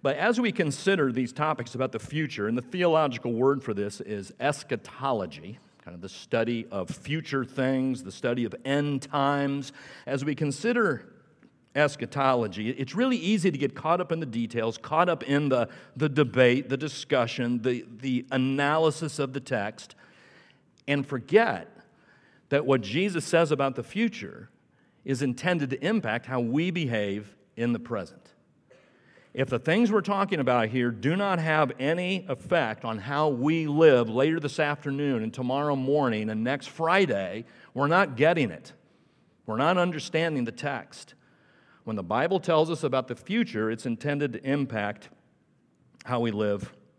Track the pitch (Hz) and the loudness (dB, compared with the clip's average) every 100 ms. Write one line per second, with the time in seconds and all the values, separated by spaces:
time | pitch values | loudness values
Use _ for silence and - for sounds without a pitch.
0 | 139 143 202 233 233 - 160 135 190 190 | -2 0 0 2 0 0 -2 0 0 2
1 | 139 120 120 - 151 151 117 120 131 113 | 2 0 -4 -2 -2 -2 -6 -4 -4 -4
2 | - 151 156 - 104 120 123 185 175 160 | -6 -4 -4 -2 -2 -2 -4 0 4 4
3 | 147 117 123 117 131 143 127 101 101 - | 2 0 -4 4 4 4 -2 -4 -4 -6
4 | - 104 98 - 135 147 - 113 - - | -8 -8 -8 -4 -2 -2 -6 -8 -8 -6
5 | 135 113 90 - 85 120 _ _ - 87 | -2 -2 -4 -10 -16 -16 _ _ -18 -14
6 | 92 - - 117 117 117 - 98 92 - | -14 -16 -2 0 2 -2 -4 -6 -6 -8
7 | - 160 156 139 123 - 131 131 131 123 | -6 -6 -2 -4 -2 -2 0 0 0 -4
8 | 95 - 120 123 113 - 135 143 147 139 | -8 -6 -2 -2 -4 -6 -2 0 0 -2
9 | - 147 139 143 139 143 131 - - - | -2 2 2 2 0 -2 -6 -16 -20 -16
10 | - 135 143 143 147 139 226 240 202 127 | -6 -4 -2 -2 -2 0 0 2 2 0
11 | - - _ _ _ _ _ 139 147 - | -6 -20 _ _ _ _ _ 2 2 2
12 | 113 143 135 127 110 92 107 131 131 190 | -6 2 2 4 0 -2 -6 -4 -6 0
13 | 262 226 165 214 180 143 139 - 156 175 | 0 2 2 2 2 2 -2 -2 0 0
14 | 175 165 147 117 113 120 113 - - 156 | 0 -4 -4 -4 -2 -2 -2 -4 -2 2
15 | 180 160 143 143 147 131 113 - - - | 2 0 0 0 2 2 0 -6 -16 -4
16 | 151 135 131 120 123 127 - 131 147 - | 0 2 2 6 6 6 0 -4 -4 -8
17 | - 135 117 - 120 120 123 123 - 110 | 0 2 2 -2 -2 0 0 -2 -6 -10
18 | 131 123 - 131 131 135 143 160 160 147 | -4 -2 -2 -2 0 0 0 2 2 0
19 | 156 - 139 135 - 120 101 - - - | -6 -4 -4 -4 -4 -4 -4 -8 -20 -20
20 | - - - - - _ _ _ - 143 | -20 -20 -20 -20 -20 _ _ _ -2 -2
21 | 131 131 - 196 226 95 85 - - _ | -2 -6 4 4 4 -2 -8 -20 -20 _
22 | _ _ _ _ _ 82 131 135 98 127 | _ _ _ _ _ 0 4 2 2 -2
23 | 202 170 - 170 165 143 135 127 120 196 | 0 -2 2 2 4 2 0 -2 -6 -2
24 | 233 - 104 - - _ _ _ _ _ | -2 -2 -14 -14 -20 _ _ _ _ _
25 | - 127 139 120 180 139 135 135 165 220 | -4 -2 0 0 0 0 -2 -2 -2 0
26 | 117 117 - 127 117 139 180 175 143 113 | 0 -2 -2 -2 0 0 0 -2 -2 -2
27 | 101 101 107 - _ - 120 117 117 110 | -2 -4 -8 -20 _ -4 -2 -2 -4 -6
28 | 87 - - _ _ _ _ - _ _ | -6 -16 -20 _ _ _ _ -20 _ _
29 | _ _ _ - 131 120 160 190 233 208 | _ _ _ -4 -2 0 2 2 4 2
30 | 190 196 196 170 131 123 110 123 120 107 | 0 0 0 0 2 4 2 2 0 0
31 | 127 180 202 175 160 156 139 - 135 170 | 0 0 0 0 2 4 2 2 -2 0
32 | 180 190 185 127 - 175 117 107 117 110 | -2 -4 -4 -8 0 2 2 -2 -6 -6
33 | 107 143 156 127 143 165 156 147 160 127 | -4 0 2 2 2 2 0 8 8 8
34 | 113 113 147 165 147 - 147 147 147 139 | 4 2 2 0 -4 -2 -2 -2 -4 -2
35 | 143 120 110 123 127 135 147 135 131 147 | -2 -2 -4 -4 -2 -2 0 0 2 2
36 | 131 107 107 110 120 139 - - 160 190 | 2 0 -2 -2 -2 -2 -6 -4 2 4
37 | 180 101 92 104 120 - - 127 143 175 | 4 2 -2 -8 -12 -20 -12 -2 4 4
38 | 180 120 151 170 139 78 - - _ _ | 4 4 4 4 0 -2 -16 -20 _ _
39 | _ _ _ _ - 110 151 180 175 156 | _ _ _ _ -6 0 2 4 2 -2
40 | - 156 165 147 117 - 143 127 - - | -4 -2 0 0 -2 -4 -6 -6 -10 -20
41 | - - _ _ _ _ _ _ - 107 | -20 -20 _ _ _ _ _ _ -8 -6
42 | 87 110 165 190 180 160 160 165 147 131 | -2 0 2 0 2 2 2 0 0 0
43 | 123 120 - 220 - 110 110 113 131 113 | -2 -10 -4 -2 0 -2 -2 -2 -6 -4
44 | 147 143 143 113 135 143 135 110 101 104 | -4 -2 -4 -4 -2 -2 -2 -4 -4 -8
45 | - _ _ _ _ _ _ _ _ _ | -16 _ _ _ _ _ _ _ _ _
46 | - 123 117 104 104 101 - - _ | -4 -2 0 0 0 -2 -6 -16 _